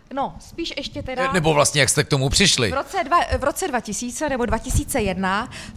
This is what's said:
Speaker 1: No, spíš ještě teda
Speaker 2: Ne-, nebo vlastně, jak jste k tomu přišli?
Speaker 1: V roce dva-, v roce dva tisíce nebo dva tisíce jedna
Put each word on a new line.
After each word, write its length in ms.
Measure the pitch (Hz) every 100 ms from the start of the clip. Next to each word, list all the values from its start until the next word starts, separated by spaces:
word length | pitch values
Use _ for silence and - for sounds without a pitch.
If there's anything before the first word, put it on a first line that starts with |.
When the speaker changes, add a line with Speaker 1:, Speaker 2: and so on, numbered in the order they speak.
| _
Speaker 1:
No, 220 | 269 226 -
spíš 340 | - - 330 -
ještě 260 | - 294
teda 240 | 277 254 262
Speaker 2:
Ne-, 60 |
nebo 200 | 202 156
vlastně, 280 | 147 139 151
jak 80 | 127
jste 140 | -
k 40 | -
tomu 220 | 139 131
přišli? 420 | - 196 - 110
Speaker 1:
V 20 |
roce 300 | 269 359 381
dva-, 340 | 330 339 - 254
v 60 |
roce 240 | 262 - 370
dva 120 | 247
tisíce 500 | 214 202 247 - 302
nebo 160 | 262 233
dva 120 | 220
tisíce 440 | 262 - - 262
jedna 480 | 202 180 190 202 247 - -